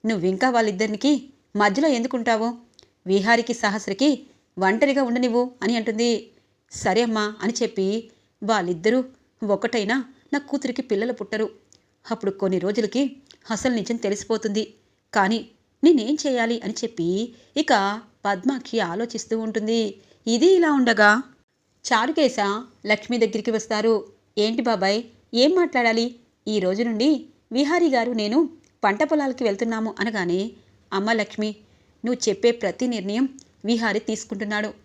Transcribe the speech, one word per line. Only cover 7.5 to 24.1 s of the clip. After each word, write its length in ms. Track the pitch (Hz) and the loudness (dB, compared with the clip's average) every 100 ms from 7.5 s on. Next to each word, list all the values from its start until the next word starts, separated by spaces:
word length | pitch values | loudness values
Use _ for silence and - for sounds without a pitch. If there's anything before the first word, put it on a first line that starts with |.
| 233 | -2
చెప్పి, 240 | 226 - 190 220 226 _ _ _ | -4 0 -2 -2 -6 _ _ _
"వాళ్ళిద్దరూ 640 | 208 214 175 170 196 254 254 _ _ _ | -2 0 0 -2 2 0 -2 _ _ _
ఒకటైనా 540 | 214 196 233 233 202 262 233 - _ | -2 0 0 -2 0 -2 -4 -16 _
నా 60 | 285 | -6
కూతురికి 440 | 277 285 254 254 | -4 -6 -4 -6
పిల్లలు 300 | - 196 233 | -2 -2 -2
పుట్టరు. 360 | 240 202 214 220 - _ _ _ _ - | -6 -6 -4 -4 -8 _ _ _ _ -10
అప్పుడు 240 | 226 196 | -4 -4
కొన్ని 280 | 196 190 185 | -2 -2 0
రోజులకి 440 | 180 208 214 247 277 - _ - - | 0 -2 -2 0 -2 -4 _ -20 -8
అసలు 240 | 220 262 | -4 -2
నిజం 220 | 233 196 233 | -2 -4 -4
తెలిసిపోతుంది. 680 | 196 202 - 220 220 202 214 _ _ _ _ | -2 -4 -2 -2 -2 -4 -4 _ _ _ _
కానీ 260 | 214 196 226 - _ _ _ | 0 2 0 -4 _ _ _
నేనేం 320 | 302 302 214 | 6 6 2
చేయాలి?" 440 | 302 285 247 226 233 | -2 0 0 0 -2
అని 80 | 196 | -4
చెప్పి 360 | 220 226 - 170 190 247 - _ 277 | -6 -8 -4 -2 -2 -4 -10 _ -4
ఇక 160 | 302 226 196 214 - _ | 2 2 2 -4 -12 _
పద్మాక్షి 560 | 202 190 247 269 - 226 | -4 -2 -2 -4 -4 -4
ఆలోచిస్తూ 540 | 175 180 233 226 - 226 | -2 -4 -6 -8 -6 -4
ఉంటుంది. 420 | 220 220 214 226 214 - _ _ - | -4 -4 0 0 -2 -6 _ _ -2
ఇది 200 | 233 349 | 4 6
ఇలా 240 | 370 330 | 6 4
ఉండగా 380 | 285 240 208 208 220 - _ _ _ _ _ | 4 4 6 6 6 0 _ _ _ _ _
చారుకేశ 540 | - 233 247 320 269 247 202 208 254 _ 208 | 0 0 2 2 2 2 -2 -2 -8 _ -2
లక్ష్మి 300 | 214 - 240 | -2 0 0
దగ్గరికి 320 | 220 214 226 | 0 0 -2
వస్తారు. 440 | 220 214 214 226 220 - | -4 -2 0 2 0 -2